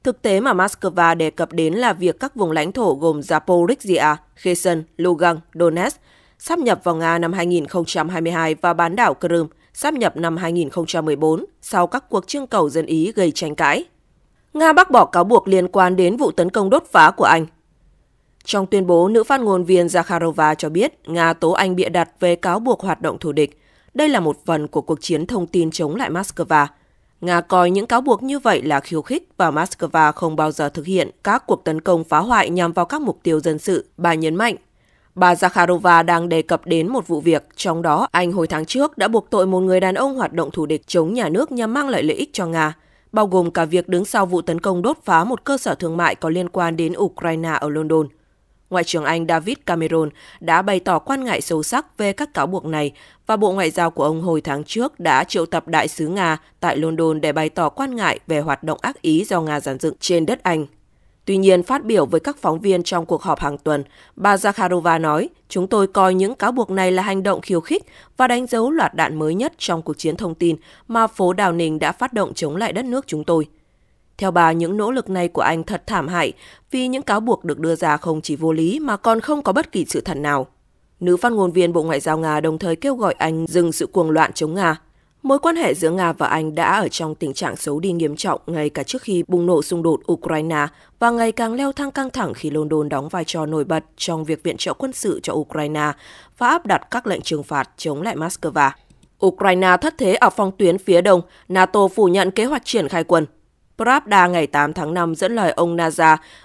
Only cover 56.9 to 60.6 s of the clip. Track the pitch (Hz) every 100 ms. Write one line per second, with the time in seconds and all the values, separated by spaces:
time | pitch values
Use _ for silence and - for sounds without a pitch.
56.9 | 160 160 156 156 147 156 - 156 - 269
57.9 | 240 180 - - 156 156 139 160 151 233
58.9 | 277 160 156 208 180 156 147 139 131 156
59.9 | - - 175 156 247 185 160